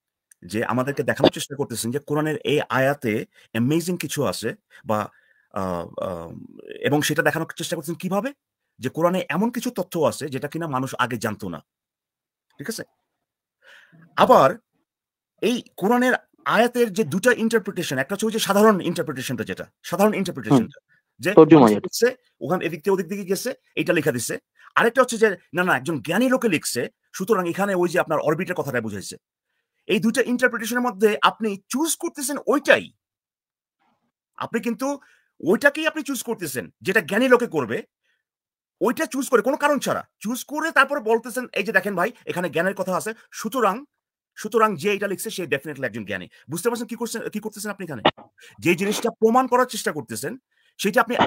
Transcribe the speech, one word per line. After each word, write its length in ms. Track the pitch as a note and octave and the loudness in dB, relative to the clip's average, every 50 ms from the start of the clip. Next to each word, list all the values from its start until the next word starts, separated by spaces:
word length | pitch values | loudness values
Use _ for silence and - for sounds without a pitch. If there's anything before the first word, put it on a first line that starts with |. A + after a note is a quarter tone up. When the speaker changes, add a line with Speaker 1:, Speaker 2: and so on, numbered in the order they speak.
| _ _ _ _ _ _ _ _ - | _ _ _ _ _ _ _ _ -12
Speaker 1:
যে 160 | F2 F#2 G#2+ - | -8 -4 -4 -2
আমাদেরকে 400 | - A2+ B2 B2+ C#3 C#3+ - B2+ | 0 0 0 -2 -2 -2 -2 -2
দেখানোর 280 | A#2 A2 - D3 - | -2 0 2 2 2
চেষ্টা 240 | - E3 - - C#3+ | 2 0 -6 -8 -6
করতেছেন 340 | C#3 C3+ - A#2+ G#2+ - A#2 | -6 -6 -6 -4 -6 -4 -4
যে 80 | B2 D3 | -4 -6
কোরআনের 380 | - - D3 D3+ D3+ D#3 D3+ - - | -4 -4 -2 -2 0 -2 -2 -4 -2
এই 180 | - C#3+ D3 - - | 0 0 0 0 0
আয়াতে 440 | A2+ B2+ C3 C#3 C#3+ - - A#2 G#2+ A#2+ - - _ _ _ _ | 0 2 2 2 0 0 -2 -2 -2 -2 -4 -8 _ _ _ _
অ্যামেজিং 480 | - A2 A#2 C3 D3+ E3+ E3 F3 F3+ F3+ | -2 0 2 2 2 2 0 -2 -4 -4
কিছু 220 | - C3 - C#3+ C3+ | -6 -6 -4 -2 -2
আছে 240 | G2+ F2+ - G#2 A#2 F3+ - _ _ - - - | -2 -2 -2 -4 -6 -8 -8 _ _ -20 -12 -6
বা, 140 | A2+ G#2+ G#2+ G2+ - - _ _ _ _ _ _ _ - | -4 -2 -2 -2 -6 -10 _ _ _ _ _ _ _ -8
আহ, 340 | G2 F#2+ F#2 F2+ F2 E2+ E2+ - - | -6 -4 -4 -4 -4 -6 -8 -8 -8
আহ, 300 | - F#2+ F2+ E2+ E2 E2+ E2+ - - - - - - - - - | -6 -6 -6 -8 -10 -12 -14 -16 -18 -20 -20 -20 -20 -18 -10 -6
এবং 180 | - A#2+ C#3 D3+ | -2 0 0 0
সেটা 200 | C3+ - D3+ - | 0 0 -2 0
দেখানোর 260 | - D3+ C#3+ D#3+ D#3+ - - - | 0 0 0 0 -2 -6 -8 -10
চেষ্টা 180 | D#3+ - F3 | -10 -8 -8
করতেছেন 200 | E3+ C#3+ D#3+ E3+ | -8 -6 -8 -8
কিভাবে? 340 | D3 - F#3 F#3 G3+ G3+ C#4 C#4+ _ _ _ _ _ _ _ _ - | -6 -4 -4 -2 -2 -2 -4 -8 _ _ _ _ _ _ _ _ -8
যে 100 | A2 B2 | -8 -6
কোরআনে 360 | - D3+ E3 F3 F#3 F#3 - - | -2 2 2 2 2 0 -2 -2
এমন 200 | C#3+ E3+ G#3+ A#3+ | -2 0 0 0
কিছু 180 | B3 B3 - B3 | -2 -4 -6 -6
তথ্য 220 | A#3 G3+ F3 - - E3+ | -4 -4 -6 -4 -2 0
আছে 300 | D3 A#2+ G#2 - B2+ D#3 | 0 0 0 -2 -6 -6
যেটা 180 | C3 C3 C#3+ C#3+ | -6 -6 -6 -6
কিনা 200 | - E3 E3+ D#3 | -6 -6 -4 -2
মানুষ 280 | C3+ B2+ C3 C3 - - | -2 -2 -2 -2 -2 -2
আগে 180 | B2 A#2 B2 A2 | -2 -2 -2 -4
জানতো 320 | G#2 A2+ G#2 - - F#2 | -4 -6 -6 -6 -8 -10
না, 100 | E2 D2+ - _ _ _ _ _ _ _ _ _ _ _ _ _ _ _ _ _ _ - | -10 -12 -14 _ _ _ _ _ _ _ _ _ _ _ _ _ _ _ _ _ _ -12
ঠিক 100 | C#3+ A3+ | -10 -10
আছে? 140 | A3 - - - _ _ _ _ _ _ _ _ _ _ _ _ _ _ _ - - - - _ _ - - - _ - | -8 -10 -10 -14 _ _ _ _ _ _ _ _ _ _ _ _ _ _ _ -20 -20 -20 -20 _ _ -20 -20 -6 _ 4
আবার 320 | F#3 A3+ B3+ F#3+ C#3+ C3+ - - _ _ _ _ _ _ _ _ _ _ _ _ _ _ _ _ | 6 8 8 8 8 6 4 0 _ _ _ _ _ _ _ _ _ _ _ _ _ _ _ _
এই 220 | - G3+ B3 G#3+ - _ _ - | -2 -2 -2 -2 -4 _ _ -2
কোরআনের 380 | F3 G3+ A#3+ A#3+ B3 B3+ A#3+ - - _ _ _ - | 0 2 4 4 4 2 2 0 -4 _ _ _ -4
আয়াতের 480 | C#3 D#3 G3 A#3 A#3+ - B3 A#3+ A3 F3+ | 0 2 4 4 4 4 2 0 2 2
যে 100 | G3 A3 | 0 -2
দুটা 280 | D3 C3+ F#3+ F3+ B3 B3 | 0 -2 0 4 4 4
ইন্টারপ্রিটেশন, 640 | - A3 A3+ A3+ A3+ - G#3 F3+ F#3 D#3+ - D3 C3 | 4 2 2 2 0 0 -2 -4 -4 -4 -2 -2 -2
একটা 160 | C3+ - G3 | -2 -2 -2
হচ্ছে 120 | G3 G#3+ | -2 -2
ওই 80 | A3 G#3 | -2 -2
যে 60 | A3 | 0
সাধারণ 420 | - - G3 G3+ G#3 A3 G#3 F3 | 0 2 4 6 6 6 6 4
ইন্টারপ্রিটেশনটা, 640 | - E3+ E3+ F3 D#3 D3 C3+ C3 B2+ - C3 G#2+ G#2+ | 2 -2 -2 -2 -4 -4 -4 -6 -6 -6 -4 -4 -4
যেটা 220 | - F#2 - E2+ - _ _ - | -6 -6 -8 -10 -12 _ _ -12
সাধারণ 300 | - - F3 G3+ G#3+ G#3 F3 G3 - - - A2+ | -4 2 4 4 4 4 2 -2 -4 -6 -4 0
Speaker 2:
হুম। 180 | G#2+ C#3+ B2+ | 4 4 4
Speaker 1:
ইন্টারপ্রিটেশনটা, 180 | A2 - - - - _ _ _ _ _ _ - | 4 2 -4 -14 -20 _ _ _ _ _ _ -6
যে 100 | A2+ F3 G#3 | -2 4 8
Speaker 2:
তর্জমা 260 | - D#3+ D3+ E3 D3+ | 10 10 12 12 10
Speaker 1:
মানুষ 100 | B2+ A2 | 10 8
Speaker 2:
যেটা। 120 | G#2 G#2 | 6 4
Speaker 1:
দেখছে, 260 | - F3+ - - A#3 B3 B3+ - _ _ _ - | 0 -4 -2 0 0 0 0 -2 _ _ _ -10
ওখানে 240 | - C3+ F3+ F3 - | -6 -4 -2 -2 -2
এদিক 140 | E3 D#3+ D3 | -4 -6 -4
থেকে 120 | - G3+ | -2 0
ওদিক 160 | G3 F3+ G3 D#3 | 0 0 0 -4
দিকে 180 | G3+ G3 G3+ | -8 -8 -6
গেছে, 240 | F3 F#3+ F3+ - B3 - - _ _ _ | -4 -4 -4 -4 -6 -10 -10 _ _ _
এইটা 180 | - D#3 D#3 F3 | -4 -2 0 0
লেখা 180 | E3 C#3+ D3+ | 2 2 0
দিছে, 240 | A#2+ B2 A2 - - - - _ _ _ - - - C#3 | 0 -2 -2 -6 -8 -8 -10 _ _ _ -20 -6 0 0
আরেকটা 240 | F3 A#3 A3+ C4 | 2 2 4 2
হচ্ছে 160 | B3+ B3 A#3+ G#3 | 2 2 2 2
যে, 200 | A3 G#3+ F#3 - _ _ - | 2 2 2 0 _ _ -2
না, 100 | E3+ F3+ | 0 0
না, 100 | F#3 D3+ B2+ | 2 2 0
একজন 240 | C3 D#3+ E3 C3+ | 0 -2 -4 -4
জ্ঞানী 280 | G2+ D3 E3 G#3 B3+ C4 | -4 -2 0 0 2 2
লোকে 200 | B3+ C4 B3+ A3+ | 2 2 2 0
লিখছে, 320 | E3+ C3+ - - - A#2+ C#3 G#3+ - _ _ _ - | 0 0 -2 -4 -4 -4 -6 -6 -8 _ _ _ -10
সুতরাং 360 | - F#3+ F#3 A3 F#3+ F3+ E3+ | -6 -2 0 0 0 0 -2
এখানে 260 | D#3+ F3+ G3 G3+ G3 | -2 -2 0 0 2
ওই 140 | F3+ F3 F3 | 2 0 2
যে 100 | E3 F3 | 2 0
আপনার 200 | D3+ - D#3 C#3 | 0 0 0 0
অরবিটের 360 | - C#3+ D#3+ D#3 F#3 E3 F3+ | 2 0 0 0 -2 -4 -4
কথাটা 260 | - C#3+ C#3 B2 B2 | -4 -4 -4 -2 -4
বুঝাইছে। 340 | A2 A2 G2 G2 F2+ - - - _ _ _ _ _ _ _ _ _ _ _ _ _ - | -4 -4 -6 -8 -10 -10 -14 -16 _ _ _ _ _ _ _ _ _ _ _ _ _ -2
এই 120 | F#3 A3 | 0 2
দুইটা 220 | D#3+ A3+ A3+ C4+ | 2 2 2 2
ইন্টারপ্রিটেশনের 600 | A#3 - B3 A#3+ C4 B3 A#3 A3+ A#3 A3 A#3+ B3 | 0 0 0 2 2 2 0 -2 -4 -4 -2 -2
মধ্যে 360 | B3 B3 G3 F#3+ A3 G#3 G#3+ - | -2 -2 0 2 2 2 4 4
আপনি 360 | - F#3 F#3 - A3 G#3+ G3 F#3+ - - | 2 2 2 2 -2 -4 -4 -6 -6 -4
চুজ 260 | - B3+ D#4+ D#4+ - | -2 -2 0 -2 -2
করতেছেন 420 | - - E4+ - - C4+ B3 D4 C4 - - | -4 -6 -8 -8 -8 -6 -6 -6 -4 0 0
ওইটাই। 380 | B3 D4 - - A3 A2 F2 - _ _ _ _ _ _ _ _ _ _ _ _ _ _ _ _ _ _ _ _ _ _ _ _ _ _ _ _ _ - | 0 2 4 4 4 4 2 -2 _ _ _ _ _ _ _ _ _ _ _ _ _ _ _ _ _ _ _ _ _ _ _ _ _ _ _ _ _ -10
আপনি 220 | A#2 C3 - A#3 | -8 -6 -6 -4
কিন্তু 280 | A3+ A#3+ A3+ - C4 C#4 C#4+ C4+ _ _ _ _ _ _ _ - | -4 -4 -4 -4 -4 -4 -6 -6 _ _ _ _ _ _ _ -4
ওইটাকেই 480 | - D3 G3 - - C#4+ C#4+ D#4 D#4+ D#4 | 0 2 2 4 4 2 2 0 -2 -2
আপনি 140 | D4+ D#4 - | -2 -4 -6
চুজ 200 | - C#4 A3 - | -6 -6 -6 -6
করতেছেন, 460 | - A3 G#3+ F3 C#3+ B2+ B2 F2+ - - _ | -6 -6 -6 -6 -6 -6 -8 -8 -10 -12 _
যেটা 200 | A2 D3 F#3+ A3+ | -4 0 0 0
জ্ঞানী 260 | E3+ C3+ F#3+ G#3+ C4 C4+ | 0 0 0 0 4 6
লোকে 200 | B3 A#3 A#3+ F3 | 4 4 4 2
করবে। 300 | - D3+ B2+ G2 B2 D3+ - _ _ _ _ _ _ _ _ _ _ _ _ _ _ _ _ _ _ - | -2 -2 -2 -2 -2 -6 -6 _ _ _ _ _ _ _ _ _ _ _ _ _ _ _ _ _ _ -2
ওইটা 240 | E3+ A3 B3+ - D#4+ | 0 0 0 0 -2
চুজ 240 | D#4 - C4 B3+ - | -4 -4 -4 -2 2
করে, 120 | C4+ A3+ | 2 2
কোনো 160 | - A#3+ D4 - | 2 2 0 2
কারণ 220 | C#4+ D4 D4 B3 | 2 2 2 0
ছাড়া 240 | - F#3+ C3 F2 - _ _ _ | 0 -2 -2 -4 -6 _ _ _
চুজ 240 | - G#3 B3+ - - | -8 -8 -8 -8 -8
করে 280 | - C4 D4+ D#4 E4 | -8 -6 -4 -4 0
তারপরে 280 | - C#4 C#4 C4+ C#4+ D4 | 2 2 2 2 2 -2
বলতেছেন, 440 | G#3+ A3 A#3 A#3 A#3 B3+ G#3+ B3+ B3 - - | 0 0 0 0 0 -4 -8 -8 -8 -6 -4
"এই 100 | - G3 | -4 -2
যে 80 | G3+ | 0
দেখেন 240 | F#3 F#3+ F3+ G#3 G3+ | 0 0 0 0 0
ভাই, 160 | E3+ F3+ A#3 B3 - - | 0 0 -2 -2 -6 -10
এখানে 240 | - - F3 F#3 E3+ | -8 -6 -4 -4 -2
জ্ঞানের 240 | C#3 D#3 F3 F#3+ G3+ | -2 -2 -2 -2 -2
কথা 200 | G3 F3+ F#3 F3+ | -4 -2 -2 -2
আছে, 160 | E3 - G#3+ A3 - - _ | -2 -2 -4 -8 -10 -14 _
সুতরাং, 440 | - - - A3 G#3+ C4+ A3+ G3 F#3 B3 D4 - _ _ _ _ _ _ _ _ _ - | -12 -10 -8 -4 -2 2 2 2 2 0 -6 -14 _ _ _ _ _ _ _ _ _ -10
সুতরাং 380 | - G#3+ G#3+ A3+ A3 A3 G3 | -8 -2 2 4 4 4 2
যে 180 | D3 C3+ G#3 G#3 | 0 0 0 0
এটা 140 | G3+ G3+ G3 | 0 -2 -4
লিখছে 220 | F#3 F3+ - A3 | -4 -6 -6 -8
সে 140 | - - F3 C#3 | -8 -8 -4 -4
definitely 380 | C#3+ C#3 - D#3+ C#3+ C3 C3+ | -4 -4 -4 -6 -8 -6 -6
একজন 200 | A#2+ G2+ A#2 G#2 | -6 -6 -6 -8
জ্ঞানী।" 220 | F#2 G2+ F#2 F2 - - - _ - | -8 -8 -8 -10 -12 -18 -20 _ -10
বুঝতে 180 | D3+ F3 F3 A#3 | -8 -4 -2 -2
পারছেন 180 | A#3+ A3+ A#3+ - | -2 -2 -4 -8
কি 80 | A3+ | -8
করছেন, 340 | A3+ A#3 A3+ - A3+ - - | -8 -8 -6 -6 -6 -8 -8
কি 100 | - G#3 | -8 -8
করতেছেন 320 | G#3 G#3+ - G#3 G3 G#3+ | -8 -10 -10 -10 -10 -10
আপনি 120 | G3 G3+ F#3+ | -10 -10 -10
এখানে? 180 | E3 C#3+ A2 - - - - - - _ _ - - - - | -10 -10 -8 -6 -8 -8 -8 -12 -20 _ _ -20 -20 -16 -6
যে 160 | G2+ D#3+ F3+ | -4 -2 -2
জিনিসটা 340 | D3+ G3 G3+ G#3 - - A#3 | -2 -2 -4 -4 -4 -4 -6
প্রমাণ 380 | - - A3 A3+ A3+ B3+ C4+ B3+ | -2 0 0 2 2 2 0 0
করার 180 | B3 B3 B3+ | 0 0 0
চেষ্টা 260 | B3 - G#3 - G#3 | 0 -4 -8 -8 -6
করতেছেন, 420 | E3 D3+ A#2+ - A#2 G2+ A#2+ D#3+ A#3 C4 _ _ _ _ _ _ _ - | -8 -8 -8 -10 -10 -10 -8 -10 -10 -12 _ _ _ _ _ _ _ -6
সেটা 220 | - G3+ G#3 B3 | -4 0 2 2
আপনি 140 | A#3 - B3 - - | 0 0 0 0 2